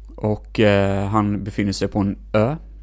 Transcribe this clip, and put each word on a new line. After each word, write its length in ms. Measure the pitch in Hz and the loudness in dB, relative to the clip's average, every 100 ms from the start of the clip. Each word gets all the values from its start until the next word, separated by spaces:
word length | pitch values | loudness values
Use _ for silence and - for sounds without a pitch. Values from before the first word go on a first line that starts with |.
| - - | -18 -6
Och, 440 | 107 107 - - | -2 -2 -4 2
eh, 480 | 107 101 98 98 98 | 4 6 4 0 0
han 360 | 107 104 101 | 2 2 0
befinner 280 | 101 - 101 | -4 -2 -2
sig 160 | 98 101 | 0 -2
på 100 | 107 | 0
en 200 | 98 90 - | 0 -2 -2
ö 240 | 107 113 160 - - | 0 2 0 -10 -18